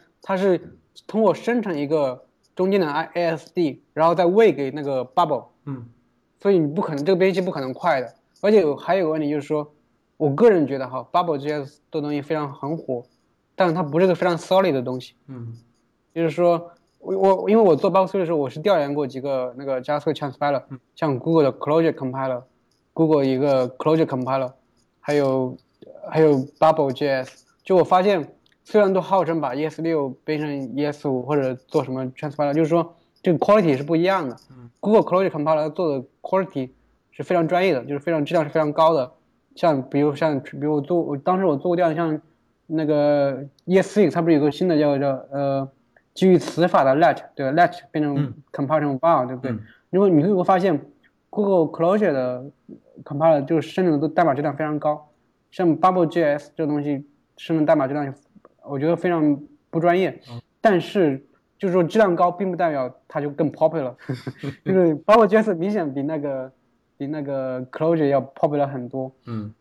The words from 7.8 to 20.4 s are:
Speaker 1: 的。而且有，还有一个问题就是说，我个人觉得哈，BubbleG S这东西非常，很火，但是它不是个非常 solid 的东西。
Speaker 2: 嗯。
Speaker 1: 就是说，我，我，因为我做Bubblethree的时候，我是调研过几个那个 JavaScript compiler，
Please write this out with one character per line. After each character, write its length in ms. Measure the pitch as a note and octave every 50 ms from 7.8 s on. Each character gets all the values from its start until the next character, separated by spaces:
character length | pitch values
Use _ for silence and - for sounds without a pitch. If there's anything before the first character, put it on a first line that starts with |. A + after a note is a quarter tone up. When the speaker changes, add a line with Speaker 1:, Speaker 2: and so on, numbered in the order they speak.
| - F3 D3+ C3+
Speaker 1:
的。 120 | B2 A2+ - _ _ _ _ _ -
而 80 | G#3
且 100 | G#3+ G#3
有， 160 | F3 D3 C#3
还 200 | C3+ - - F3
有 60 | G3 F3+
一 20 |
个 60 | D#3
问 100 | D#3 D#3+
题 100 | D3+ C#3+
就 100 | D3+ D3
是 60 | C#3
说， 260 | - D3+ D3+ D3 D3+ _ _ _ _ _ _ _ _ _ -
我 120 | D#3 C#3+
个 200 | C#3 D3 A3+ A#3
人 160 | G3+ E3+ D3
觉 100 | B2+ C#3 C3
得 80 | C3
哈 200 | B2 B2 B2+ A#2+ -
，BubbleG 540 | - F3 F3 E3+ D3+ C#3 C#3 D3 D3+ D3+ C#3
S 160 | C3 - _ _ _
这 100 | - D#3+
东 120 | D3 D3 D3
西 80 | D3
非 140 | C#3 - E3
常， 180 | D3+ D3 C#3 C3+
很 240 | - - C#3 D#3+
火， 260 | D#3+ - - C3 A#2+ - _ _ _ _ _ _ _ _ _ _
但 120 | - F#3+
是 80 | F3 D#3+
它 80 | F3 D#3
不 160 | C#3+ C#3 E3
是 80 | F#3+
个 80 | F#3 F3
非 120 | E3 F#3+
常 100 | F3+ E3+
solid 360 | D#3+ - - F#3 F#3+ G3 F3+ C#3+
的 80 | C3+
东 200 | B2 B2 B2+ B2+
西。 140 | - - - _ _
Speaker 2:
嗯。 280 | - C3 B2 A#2 A#2 A#2 A2+ - _ _ _ _ _ _ _ _ _ _
Speaker 1:
就 80 | E3 E3
是 80 | D#3+
说， 400 | D3 E3 F3 F3 E3+ E3 - - - _ _ _ _ _
我， 180 | - - F#3+
我， 340 | F#3+ F#3+ G3 F#3+ F3+ - F#3+
因 60 | G#3+
为 60 | A3+ A3
我 120 | F#3+ D#3
做 160 | C3+ - F#3+ E3+
Bubblethree 280 | F#3+ F#3+ F#3 - G3
的 60 | F3+
时 60 | D#3+ E3+
候， 60 | D3+
我 100 | C#3 B2+
是 120 | - D#3
调 180 | D3+ G#3 F#3+ D#3+
研 140 | C#3+ C#3 C#3+
过 120 | D3 D3
几 140 | B2+ B2 C3
个 340 | B2+ C#3+ C3+ C3 B2+ B2+ A#2+
那 80 | B2+ C#3
个 180 | C3+ C3+ B2+ B2
JavaScript 320 | - D3 D3 - D#3+ D3
compiler， 480 | - D3+ C#3 B2 -